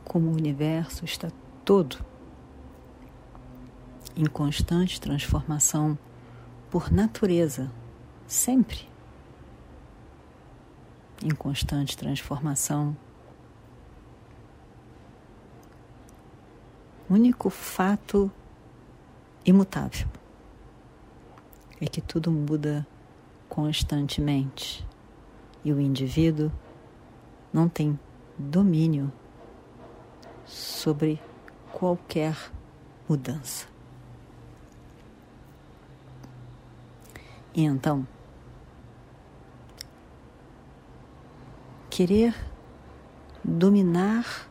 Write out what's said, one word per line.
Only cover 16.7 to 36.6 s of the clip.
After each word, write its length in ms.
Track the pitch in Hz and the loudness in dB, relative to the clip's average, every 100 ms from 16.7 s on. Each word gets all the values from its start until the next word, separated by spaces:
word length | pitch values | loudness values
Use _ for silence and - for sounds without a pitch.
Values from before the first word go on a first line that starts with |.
| - - - - | -20 -20 -20 2
O 60 | |
único 380 | 190 247 240 196 | 6 6 6 -2
fato 800 | - - - 190 202 - 202 196 - - - - - - - - - - - - | -4 -12 0 2 2 2 2 2 -2 -20 -20 -20 -20 -20 -20 -20 -20 -20 -4 6
imutável 640 | 190 196 - 135 - - - - - - - - - - - - - - - - - - - | 8 6 0 -6 -4 -6 -6 -20 -20 -20 -20 -20 -20 -20 -20 -20 -20 -20 -20 -20 -20 -20 -8
é 60 | 151 | -6
que 160 | - | -6
tudo 300 | - 170 160 | -4 -4 0
muda 560 | 156 147 151 147 147 151 - - - - - - | 0 0 0 0 -2 -6 -12 -20 -20 -20 -20 -10
constantemente 1400 | - 151 151 - 147 143 - 147 143 135 - - - - - - - - - - - | -4 -2 -2 -2 -2 -2 -2 0 0 0 -6 -12 -10 -12 -14 -20 -20 -20 -20 -20 -8
e 80 | 147 | -2
o 80 | 143 | 2
indivíduo 720 | 139 131 135 127 165 156 151 - - - - - - - - - - | 2 0 -2 2 4 4 -2 -4 -12 -20 -20 -20 -20 -20 -20 -20 -4
não 160 | 151 170 | 2 2
tem 300 | - 151 147 - - - - | 2 0 0 -6 -20 -20 -12
domínio 760 | 143 165 202 160 160 147 139 - - - - - - - - - - - - - | -2 4 4 6 4 2 -2 -6 -20 -20 -20 -20 -20 -20 -20 -20 -20 -20 -20 -20
sobre 800 | - - - - - 147 156 156 - - - - - | -18 -14 -12 -4 -2 2 0 0 -6 -20 -20 -20 -16
qualquer 600 | - 180 175 - 170 156 156 - - - - - - - | -2 0 0 -2 -2 -2 -2 -8 -16 -18 -20 -20 -20 -2
mudança. 600 | 151 131 147 - - - - - - - - - - - - - - - - - - - - - - - - - 131 131 - 127 - - - | -2 -2 -8 -8 -12 -14 -20 -20 -20 -20 -20 -20 -20 -20 -20 -20 -20 -20 -20 -20 -20 -20 -20 -20 -20 -20 -20 -20 -20 -20 -20 -20 -20 -20 -20